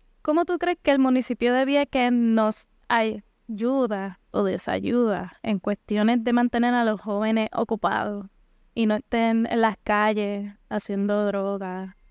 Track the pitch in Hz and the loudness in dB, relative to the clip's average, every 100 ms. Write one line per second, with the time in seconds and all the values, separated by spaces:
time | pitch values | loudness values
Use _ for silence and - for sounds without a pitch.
0 | _ _ - 311 349 359 349 349 - 277 | _ _ 0 0 0 0 -2 0 2 4
1 | 262 254 240 240 240 254 269 285 285 269 | 4 2 0 -2 2 2 2 2 0 0
2 | 247 240 233 226 220 - - _ - 233 | 2 2 4 4 2 -2 -10 _ -2 0
3 | 220 214 - _ - 208 233 269 240 202 | 0 -4 -12 _ -12 -4 0 0 0 -2
4 | 196 180 _ 196 196 185 - - 196 240 | -8 -12 _ -2 0 -2 -2 -4 0 0
5 | 226 185 180 - 226 196 - 202 - 208 | 0 -2 -6 -8 -4 -2 -2 -6 -2 0
6 | 214 240 226 240 240 240 240 247 226 208 | 2 2 2 2 2 2 2 2 0 -2
7 | 220 202 214 220 214 - 226 214 180 - | -4 -2 0 0 -2 -4 -4 -2 -2 -2
8 | 208 202 196 _ _ _ _ - 220 214 | -4 -6 -12 _ _ _ _ -2 0 0
9 | - 233 226 226 226 233 220 190 - 208 | -2 0 2 2 0 2 0 0 -2 2
10 | 214 214 202 202 202 202 - 214 - 196 | 2 0 -2 -6 -10 -14 -8 -6 -4 -2
11 | 202 208 202 196 196 196 190 185 190 - | 0 0 0 -2 -4 -4 -6 -8 -12 -16
12 | _ | _